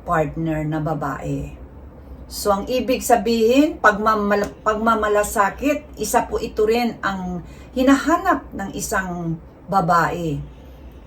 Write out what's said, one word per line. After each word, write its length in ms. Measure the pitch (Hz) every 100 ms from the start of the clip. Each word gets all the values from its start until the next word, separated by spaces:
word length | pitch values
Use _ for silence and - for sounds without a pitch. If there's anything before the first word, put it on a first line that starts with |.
partner 640 | - 170 151 143 165 156 151
na 160 | 156
babae. 720 | 151 151 143 131 147 139 143 - - - - - - - -
So, 240 | - 208
ang 160 | 196 196
ibig 320 | 254 214 240
sabihin, 800 | - 233 202 233 220 262 302 -
pagmamal-, 720 | 220 202 220 214 202 208 202 - -
pagmamalasakit, 1300 | 214 226 220 214 208 208 226 196 190 269 294 - -
isa 320 | 208 240 -
po 80 | 208
ito 320 | 220 - 214
rin 320 | 233 240 202
ang 400 | 196 190 180 180 - - -
hinahanap 800 | 254 262 277 277 339 359 285 -
ng 240 | - 196 -
isang 640 | - 208 185 175 165 160 - - -
babae. 720 | 196 170 170 156 165 165 143 - - - - - -